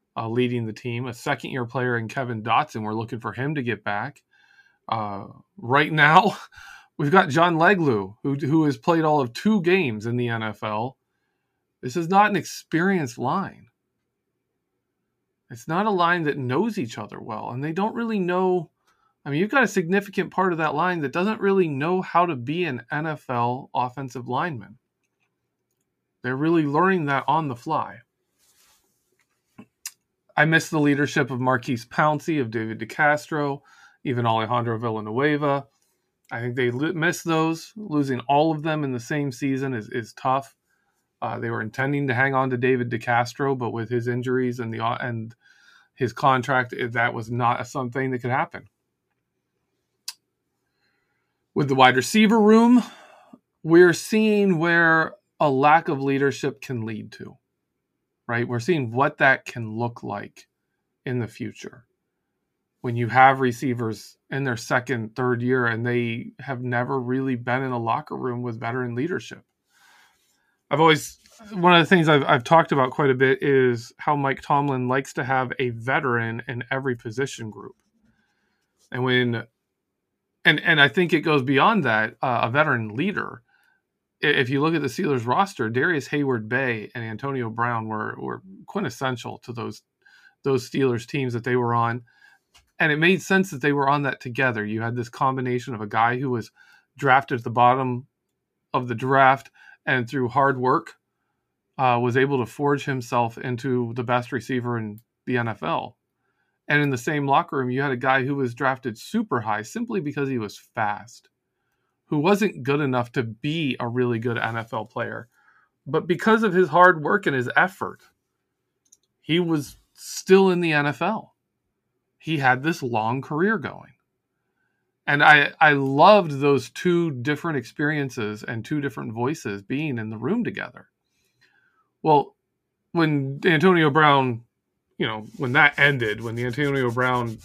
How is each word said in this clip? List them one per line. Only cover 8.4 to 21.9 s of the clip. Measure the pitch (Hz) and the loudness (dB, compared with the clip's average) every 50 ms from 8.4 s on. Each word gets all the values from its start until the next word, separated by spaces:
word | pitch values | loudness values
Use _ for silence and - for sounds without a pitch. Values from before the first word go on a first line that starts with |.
| 151 131 156 160 156 | 0 2 2 2 2
has | 147 131 | 2 0
played | 120 - 175 170 165 156 | 0 0 2 2 4 4
all | 151 151 147 | 4 2 2
of | 131 120 - | 0 -2 -6
two | - - 208 220 208 160 | -2 0 2 2 2 2
games | 170 185 196 170 123 110 107 101 | 2 2 2 2 0 -4 -6 -6
in | 117 120 | -4 -4
the | 123 120 120 | -2 -2 -2
N | 117 113 110 | -4 -4 -6
F | 107 107 - - | -6 -8 -8 -6
L. | 107 107 107 117 131 - _ _ _ _ _ _ _ _ _ _ _ _ _ _ _ _ _ | -6 -4 -4 -6 -6 -8 _ _ _ _ _ _ _ _ _ _ _ _ _ _ _ _ _
This | - 127 120 | -12 -8 -6
is | 175 165 160 | -6 -2 2
not | 190 196 214 208 | 4 4 4 4
an | 208 | 2
experienced | 160 - - - - - _ - 160 175 196 196 175 147 120 120 131 | -2 -4 -6 -12 -16 -10 _ -2 0 0 2 0 0 -2 -4 -6 -6
line. | 123 131 160 196 185 113 - - - _ _ _ _ _ _ _ _ _ _ _ _ _ _ _ _ _ _ _ _ _ _ _ _ _ _ _ _ _ _ _ _ _ _ _ _ - | -4 -4 -4 -4 -6 -8 -12 -16 -20 _ _ _ _ _ _ _ _ _ _ _ _ _ _ _ _ _ _ _ _ _ _ _ _ _ _ _ _ _ _ _ _ _ _ _ _ -20
It's | 123 117 - 160 | -20 -14 -8 -4
not | 160 180 214 | -2 -2 0
a | 220 | 0
line | 202 180 170 170 175 175 160 | 2 2 2 2 2 2 0
that | 147 139 143 | 0 -2 -2
knows | 131 123 127 156 214 233 214 | -2 -2 0 0 0 0 -2
each | 196 131 117 - 117 | -4 -6 -6 -8 -10
other | 104 98 - 92 | -12 -12 -12 -14
well, | 107 113 110 107 107 107 | -12 -10 -10 -8 -8 -8
and | 120 127 143 | -8 -6 -6
they | 156 165 | -6 -4
don't | 185 202 220 - | -2 -2 -2 -2
really | 226 233 220 220 202 | -4 -4 -2 -2 -2
know. | 180 175 180 185 190 185 180 180 160 - _ _ _ _ _ _ _ _ _ _ - | -2 0 0 0 2 2 0 0 -2 -6 _ _ _ _ _ _ _ _ _ _ -8
I | 147 | -4
mean, | 139 151 | -2 -2
you've | 196 214 | 0 2
got | 294 277 240 | 2 2 2
a | 196 | 2
significant | - 190 170 165 190 202 196 196 - 196 170 165 - | 2 -2 0 0 0 0 0 -2 -4 -4 -4 -2 -2
part | - 190 185 170 | 0 0 0 0
of | 156 | 0
that | 160 147 135 | -2 -2 0
line | 147 170 180 180 170 | 0 0 0 -2 -2
that | 143 131 - | -4 -4 -2
doesn't | 175 185 214 214 - | -2 -2 -2 -2 0
really | - 196 196 190 185 156 | 0 2 2 4 2 2
know | 143 131 147 170 | 0 -2 -2 -2